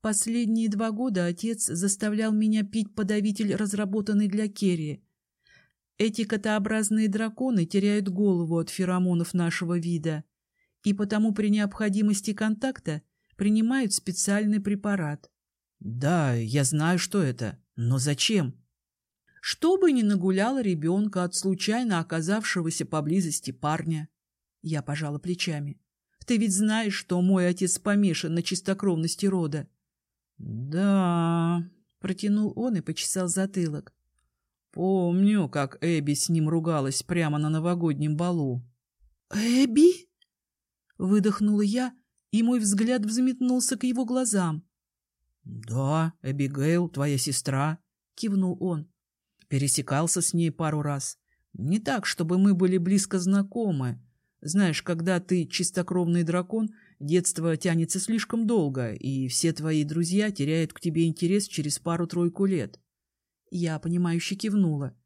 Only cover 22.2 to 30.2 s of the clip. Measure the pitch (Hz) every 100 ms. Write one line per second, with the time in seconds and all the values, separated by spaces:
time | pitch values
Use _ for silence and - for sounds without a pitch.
22.2 | 160 208 208 185 165 165 139 156 147 185
23.2 | 165 147 - 127 147 160 160 160 151 _
24.2 | _ _ _ _ 160 151 139 147 151 147
25.2 | 180 180 - 151 143 - _ _ _ _
26.2 | - 233 220 185 214 220 214 190 - 180
27.2 | 180 190 180 180 180 - 202 202 202 156
28.2 | 160 165 170 180 - 196 202 165 165 -
29.2 | 202 190 160 147 - _ _ _ _ _